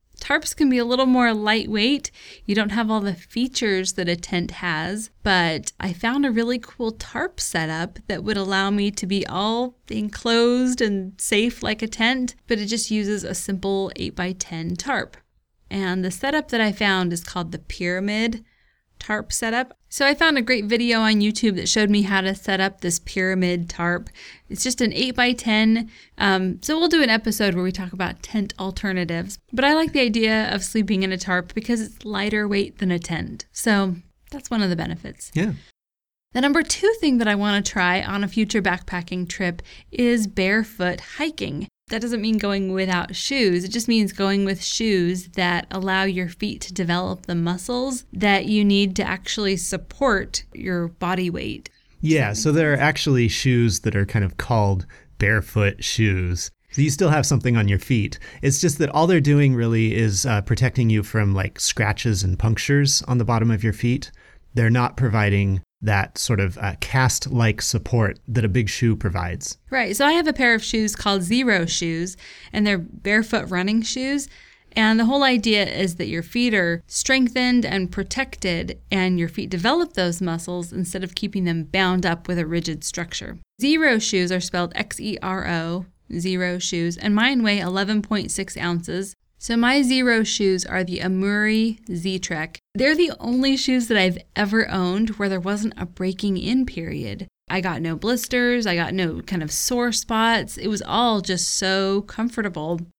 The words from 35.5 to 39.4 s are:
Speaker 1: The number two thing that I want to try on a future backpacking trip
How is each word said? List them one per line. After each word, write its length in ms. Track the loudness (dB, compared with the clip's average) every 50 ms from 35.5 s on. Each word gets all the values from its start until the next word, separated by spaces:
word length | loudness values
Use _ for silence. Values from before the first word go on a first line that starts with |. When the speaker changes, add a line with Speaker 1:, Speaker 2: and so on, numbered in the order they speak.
| -2 -6 -10 -16 _ _ _ _ _ _ _ _ _ _ _ _ -2
Speaker 1:
The 80 | 0
number 200 | 2 2 2 2
two 320 | 2 0 -2 0 2 2 2 2
thing 200 | 2 2 2 4
that 80 | 4 2
I 80 | 2
want 300 | 2 2 2 0 0 0
to 60 | -2
try 320 | -2 0 2 2 2 0 0
on 200 | -2 -4 -4 -4
a 40 | -2
future 340 | 0 0 0 0 0 0
backpacking 680 | 0 0 -2 -2 -4 -8 -8 -8 -8 -6 -6 -6 -6 -6
trip 320 | -6 -4